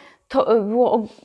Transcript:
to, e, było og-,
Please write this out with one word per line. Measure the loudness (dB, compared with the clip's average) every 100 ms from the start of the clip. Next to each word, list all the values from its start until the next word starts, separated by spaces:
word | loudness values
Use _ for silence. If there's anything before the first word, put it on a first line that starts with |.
| -20 _ -6
to, | -2 2 0
e, |
było | 0 0 0
og-, | 0 -4 -14